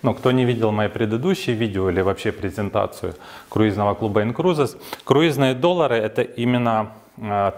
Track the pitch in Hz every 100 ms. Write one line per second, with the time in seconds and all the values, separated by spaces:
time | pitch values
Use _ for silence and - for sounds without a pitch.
0 | 135 107 131 127 123 117 110 104 104 -
1 | 113 113 160 185 - 110 113 98 92 92
2 | 95 95 110 95 101 92 101 104 101 -
3 | 87 - - - - - 110 101 101 101
4 | 110 101 104 120 170 160 131 - - -
5 | - 139 165 135 135 131 170 180 147 117
6 | 107 117 120 - 120 123 120 110 107 -
7 | - - 107 104 101